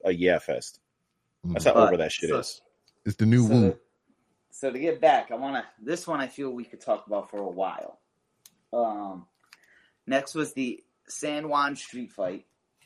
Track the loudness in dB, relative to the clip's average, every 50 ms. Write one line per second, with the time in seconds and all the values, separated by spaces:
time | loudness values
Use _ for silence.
0 | -2 -2 0 2 4 4 4 2 0 -2 -4 -4 -6 -10 -16 _ _ _ _ _
1 | _ _ _ _ _ _ _ _ -8 -6 -4 2 2 4 6 6 6 6 4 2
2 | 0 -2 -4 -4 -2 -2 -2 -2 -4 -6 -12 -16 _ _ _ _ _ _ _ _
3 | _ -6 -2 2 4 6 6 6 6 6 6 6 6 4 2 0 _ _ _ _
4 | _ _ _ _ _ _ _ _ _ _ -12 -8 -6 -6 -4 -2 -2 -2 2 4
5 | 6 6 6 4 2 -2 -6 -6 -6 -4 -4 -4 -6 -8 _ _ -6 -6 -6 -6
6 | -4 -4 -4 -4 -4 -6 -6 -8 -8 -8 -8 -8 -10 -14 -16 -10 -4 -2 -2 -2
7 | -2 -4 -4 -4 -4 -6 -8 -8 -6 -6 -4 -4 -4 -4 -4 -8 -12 -14 -16 _
8 | _ _ _ _ _ _ _ _ -20 -20 _ _ _ _ -2 -2 0 0 -2 -6
9 | -8 -10 -12 -14 -18 _ _ _ _ _ -20 _ _ _ _ _ _ _ _ _
10 | _ -2 -2 -2 -2 -2 -4 -4 -4 -4 -4 -6 -6 -6 -6 -10 _ _ _ _
11 | _ -18 -12 -10 -8 -6 -6 -6 -4 -2 0 0 0 0 -2 -6 -12 -14 -12 -12
12 | -12 -12 -8 -6 -6 -6 -6 -8 -14 _ _ _ _ _ _ _ _